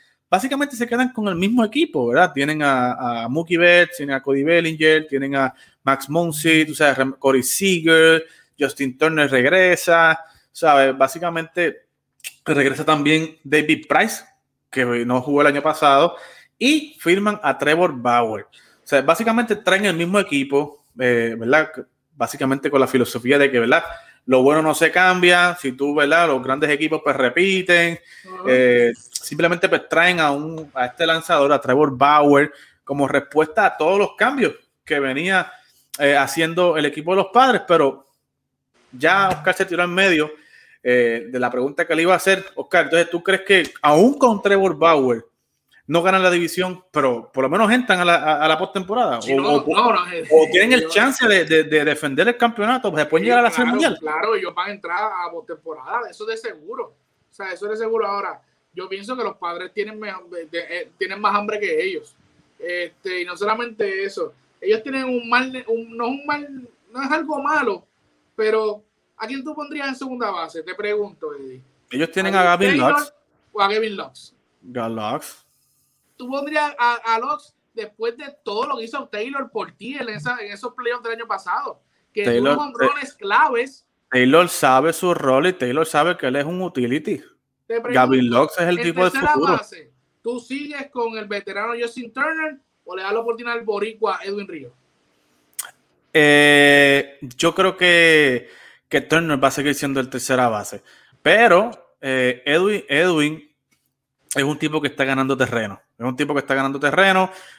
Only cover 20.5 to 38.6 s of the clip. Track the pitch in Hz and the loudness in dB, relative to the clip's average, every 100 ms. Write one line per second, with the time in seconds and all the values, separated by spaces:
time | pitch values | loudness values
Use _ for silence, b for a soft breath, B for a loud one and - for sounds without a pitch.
20.5 | 139 151 - _ - 127 120 117 113 113 | -2 -2 -10 _ -4 0 2 0 -4 0
21.5 | 151 151 - - _ _ 143 117 - 135 | 2 0 -8 -18 _ _ _ -6 -2 -2
22.5 | 139 143 135 127 131 120 120 120 143 139 | -2 0 2 2 2 0 -2 0 4 4
23.5 | 127 117 160 - B B B - 131 131 | 2 2 0 -2 B B B 0 4 4
24.5 | 156 156 143 160 175 185 180 175 180 175 | 4 0 2 2 4 2 4 4 4 4
25.5 | 170 135 127 143 151 143 165 170 131 127 | 0 -8 -4 -2 0 2 4 4 0 -2
26.5 | 139 151 147 156 156 147 135 127 175 190 | -2 0 0 -2 -2 -2 0 0 2 0
27.5 | 190 180 175 170 165 B B 185 - 127 | 0 2 2 2 -2 B B -20 -8 0
28.5 | 127 127 120 120 117 - - - 147 170 | 4 4 4 2 -2 -12 -14 -10 -2 0
29.5 | 175 185 160 - 160 175 180 151 143 156 | 0 0 0 0 2 2 2 0 -2 -6
30.5 | 160 147 131 127 - 165 165 160 160 139 | -12 -12 -6 -6 -2 -2 -2 0 2 4
31.5 | 143 127 131 147 127 143 151 147 143 147 | 2 2 2 2 2 4 6 6 6 4
32.5 | B B B - 143 135 147 - 151 156 | B B B -10 -4 0 0 0 0 0
33.5 | 220 190 - 156 196 196 - 226 285 175 | 2 0 2 0 2 0 0 -2 0 -2
34.5 | - _ _ - 147 135 135 180 190 165 | -4 _ _ -4 -2 -2 -2 0 0 -2
35.5 | b b b _ - 143 143 135 160 160 | b b b _ 0 2 4 2 0 -2
36.5 | 170 180 156 147 147 156 185 170 240 269 | 2 2 2 -2 -4 -2 -2 2 4 4
37.5 | 208 - 165 139 - _ _ _ _ _ | 2 2 2 2 0 _ _ _ _ _
38.5 | _ | _